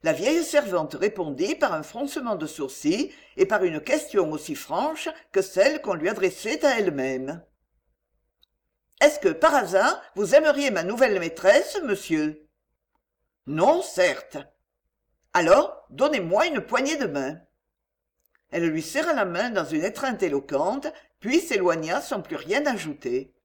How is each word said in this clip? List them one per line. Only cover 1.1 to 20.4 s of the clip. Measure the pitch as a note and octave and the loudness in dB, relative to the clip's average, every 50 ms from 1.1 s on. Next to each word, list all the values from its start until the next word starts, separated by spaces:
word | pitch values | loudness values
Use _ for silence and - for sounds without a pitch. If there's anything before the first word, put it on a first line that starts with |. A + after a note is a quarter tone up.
| G#3 F#3+ F3 D3+ C#3 C3 F3 A#3 E4+ | -2 -2 -6 -6 -4 -4 -2 -2 0
par | - D4+ A3+ E3+ | 0 0 0 0
un | D#3 D3 | -4 -8
froncement | - - A#3 C#4+ C#4 - D#4 B3+ A#3+ G#3 | -10 -8 -8 -8 -6 -6 -6 -4 -4 -4
de | E3 D#3 | -4 -6
sourcils | D3+ - - C#3+ C3 - - - D3 F3 A#3 D#4 - - - - _ _ | -10 -6 -8 -8 -8 -8 -2 0 0 0 0 -2 -6 -8 -20 -20 _ _
et | - F#3+ | 0 0
par | G3 A3 G3+ F#3+ | 2 2 0 0
une | F3 D#3 D3+ | 0 -2 -4
question | D3+ - C#4 D4+ - - - G3+ F3 D#3 | -2 0 -2 -2 -2 0 0 0 0 0
aussi | D#3 D3 - - D3 | -4 -8 -8 -10 -10
franche | - - - D3+ F#3 B3+ D4+ D#4+ D#4 - E4 D#4+ - - _ - | -10 -8 -6 -4 -2 -2 -2 -4 -6 -8 -10 -10 -12 -20 _ -2
que | G3 | -2
celle | F#3+ - - C#4 D4+ C#4+ D#4 D4+ | -2 0 2 4 4 4 2 0
qu'on | - G#3+ F3+ | -4 -6 -4
lui | D#3+ D#3+ | -2 -2
adressait | F#3 A3 F#3+ F#3 F3+ F3+ - - A3+ C#4+ D4+ - | -2 0 0 -2 -2 -2 -4 -6 -6 -4 0 2
à | C#4+ B3+ A3+ | 2 2 2
elle-même. « | G3+ F3+ D3 C3+ C3 C3 C3 B2+ C3 C#3 D#3+ E3+ - _ _ _ _ _ _ _ _ _ _ _ _ _ _ _ _ _ _ _ _ _ _ _ _ _ _ _ _ _ _ _ | 0 0 0 -2 -2 -2 -2 -4 -6 -8 -10 -12 -14 _ _ _ _ _ _ _ _ _ _ _ _ _ _ _ _ _ _ _ _ _ _ _ _ _ _ _ _ _ _ _
Est-ce | C4+ D4 D4 - | 4 4 4 4
que, | - F#3 | 0 0
par | - - D4 D#4+ D4 | 2 4 4 4 4
hasard, | C4+ G#3 E3+ F#3 F#3+ G#3+ C#4+ F#4 - - - _ | 4 2 2 2 4 4 4 0 -2 -8 -12 _
vous | F#3 G#3 F3 C4+ | -4 0 6 6
aimeriez | D4+ D#4 D4+ C#4 C#4 C#4+ C4+ | 6 6 6 2 2 0 0
ma | G#3 E3+ E3 | 0 -2 -2
nouvelle | F#3 G#3+ A3 C4+ A#3+ G#3 F#3 | -4 2 2 2 2 4 0
maîtresse, | E3+ E3 E3 - - C4+ A3+ D4 G4 - - G#4 E4 | -2 -4 -6 2 4 6 6 6 4 0 -6 -6 -2
monsieur ? » « | A#3+ G3 - - - E3 D3+ D3+ D3+ D3+ - _ _ _ _ _ _ _ _ _ _ _ _ _ _ _ _ _ _ _ _ _ | -2 -2 -4 -2 -2 0 0 0 -2 -4 -8 _ _ _ _ _ _ _ _ _ _ _ _ _ _ _ _ _ _ _ _ _
Non, | C3 D3 D#3+ F3+ B3+ D#4+ F4 | -8 0 4 4 4 4 4
certes. » « | F#4+ - - F#3 F3+ D#3+ B2+ - - - - - - _ _ _ _ _ _ _ _ _ _ _ _ _ _ _ _ _ - | 0 -4 2 2 2 2 2 -2 -8 -12 -12 -14 -14 _ _ _ _ _ _ _ _ _ _ _ _ _ _ _ _ _ 0
Alors, | F3+ E3+ D#3+ F#3+ C4 F4 - - - - _ | 0 6 8 6 6 6 0 -6 -14 -20 _
donnez-moi | - - C4 D4+ D4+ A3 F3 E3 F#3 G#3+ D#4+ | -2 0 0 2 2 -2 0 0 2 2 2
une | F4+ D4+ A3 | 0 -2 -4
poignée | - - A#3+ A#3+ C4+ C#4+ D#4+ | -4 -2 -2 0 0 0 -2
de | C#4+ B3+ | -2 -4
main. » | D#3+ C#3+ C#3+ C3 C3+ D#3 E3+ _ _ _ _ _ _ _ _ _ _ _ _ _ _ _ _ _ _ _ _ _ _ | -4 -4 -4 -6 -6 -8 -12 _ _ _ _ _ _ _ _ _ _ _ _ _ _ _ _ _ _ _ _ _ _
Elle | - E3+ E3+ | -4 0 0
lui | E3 D#3 E3 | 0 0 -2
serra | D#3 - - C#4 D#4 F4 D#4 | -6 -4 -2 -2 0 0 0
la | B3+ G3+ | 0 0
main | F3+ E3+ F3 A3+ B3 | -2 -2 -4 -4 -2
dans | A3 F#3+ D#3+ | -2 -4 -4
une | C#3 D#3+ D3+ E3+ | -2 -2 -2 -2
étreinte | G#3+ G#3+ - C#4 C4 A3+ - F#3+ | -2 -4 -4 -4 -4 -2 -2 -2
éloquente, | E3 C#3+ C#3 | 0 0 -2